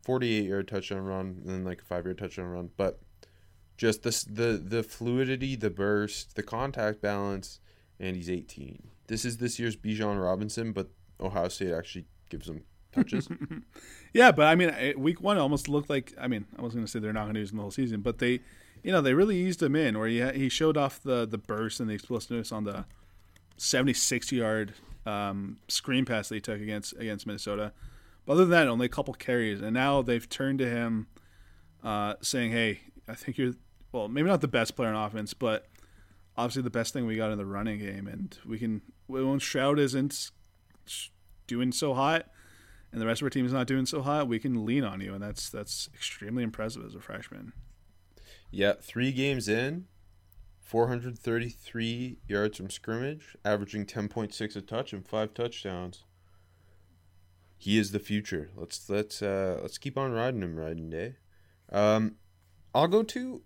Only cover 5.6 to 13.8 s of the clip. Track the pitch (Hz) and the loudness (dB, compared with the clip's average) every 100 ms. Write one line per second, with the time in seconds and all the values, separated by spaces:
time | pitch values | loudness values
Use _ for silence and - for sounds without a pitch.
5.6 | 107 87 101 104 104 - - - - 113 | -2 2 2 4 2 -4 -8 -8 -6 -2
6.6 | 135 135 107 107 104 101 101 98 95 - | -2 0 -2 0 -2 0 -2 -4 -6 -16
7.6 | - - _ - 95 92 85 90 - - | -20 -20 _ -8 -4 -4 -4 -4 -6 -14
8.6 | 67 - - - - 113 127 113 120 - | -14 -14 -20 -20 -6 -4 -2 -2 -4 -2
9.6 | 117 107 110 107 104 101 90 95 107 113 | -4 -2 -2 0 0 2 2 2 0 -4
10.6 | 113 98 92 - - - 95 98 87 - | -4 -4 -6 -10 -20 -8 -2 0 0 0
11.6 | 95 82 87 90 82 - - 78 85 78 | -2 -2 -4 -12 -14 -20 -12 -10 -8 -12
12.6 | - - - - - 202 - - - 160 | -12 -20 -4 0 2 0 -4 -8 -8 -10
13.6 | - - | -14 -20